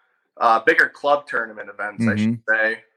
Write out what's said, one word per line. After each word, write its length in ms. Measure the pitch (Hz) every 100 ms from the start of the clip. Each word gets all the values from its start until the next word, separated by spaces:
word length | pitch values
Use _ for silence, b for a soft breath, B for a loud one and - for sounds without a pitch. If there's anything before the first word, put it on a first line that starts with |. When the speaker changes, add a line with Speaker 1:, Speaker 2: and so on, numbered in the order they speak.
| _ _ _ -
Speaker 1:
uh, 240 | 117 113
bigger 280 | 160 165 147
club 380 | - 143 143 -
tournament 420 | 123 110 107 101
events, 360 | 101 104 104 113
I 100 | 104
should 280 | 110 117
Speaker 2:
Mm-hmm. 100 | 113
Speaker 1:
say. 300 | 110 110 110 _